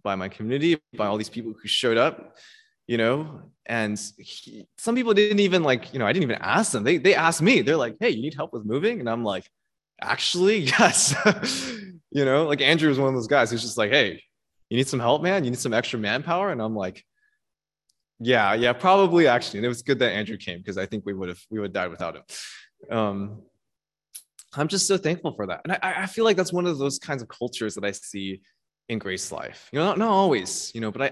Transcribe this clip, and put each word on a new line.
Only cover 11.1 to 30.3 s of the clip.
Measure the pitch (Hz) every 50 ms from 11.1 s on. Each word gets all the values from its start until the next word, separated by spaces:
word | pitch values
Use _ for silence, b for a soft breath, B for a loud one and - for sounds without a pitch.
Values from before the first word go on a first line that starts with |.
| 139 - - 214 - - - 262 262 269 269 262 240 214 202 190 180 165 _ -
You | - 143 139
know, | 131 131 147 160
like, | 151 147 143
Andrew | 135 139 165 156 160 151
was | 139 131
one | 139
of | 135 135
those | 127 110
guys | 107 143 139 117 113
who's | 120 113
just | 117 117 -
like, | 117 107 104
"Hey, | 127 147 117 98 82 - - _ _ _ _ _ _ _ _ -
you | -
need | 123 131
some | 131 - 123
help, | 117 117 143 147
man? | 160 180 196 196 143
You | 120
need | 127 120
some | - 131 110
extra | 117 123 - -
manpower?" | 113 107 101 113 135 143 175 165 180 202 202
And | 156 120
I'm | 110 110 110
like, | 104 95 92 92 - - _ _ _ _ _ _ _ _ _ _ _ _ _ _ _ _ _ _ _ _ _ _ -
"Yeah, | 113 120 127 113 104 98 107
yeah, | 113 120 120 120
probably, | - - 185 190 196 196 175 170 175 160
actually." | 135 120 123 - - - 101
And | 113
it | 123
was | 120 120
good | - - 135 117
that | 123 113
Andrew | 92 104 107 113 110
came, | 92 - 95 87 87
'cause | 95 107 92
I | 95 98
think | 98 113 104 92
we | 101 98
would've, | 95 95 90 90 - - -
we | 110 110
would | 101 98
died | 90 98 90 87
without | 82 - 87 82 80
him. | 73 - B B B B B B B B B B _ - -
Um, | 117 113 107 104 98 98 98 101 104 107 - _ _ _ _ _ _ _ _ _ _ _ _ _ - - - _ _ - - _ -
I'm | 139 151
just | 156 202 190 -
so | - 196
thankful | 185 190 156 175 170 - 156 -
for | - 101
that. | 92 85 - -
And | 160 190
I, | -
I, | - 185 170 180 190
I |
feel | 185 - 226 226
like | 226 196
that's | 175 180 170 175
one | 175 175
of | 180 160
those | 135 139 139 131 120
kinds | - - 147 127
of | 113 -
cultures | - - 123 123 120 - 113 107 -
that | 104 101
I | 101
see | 95 - - - - 101 98 95 95 95 _ _ _ _ _ _ _ _ _ -
in | 117 107
Grace | - 98 92 90 - -
Life. | - - 65 - - - - -
You | - 143
know, | 165
not, | 202 -
not | 175 220 226
always, | 202 190 196 180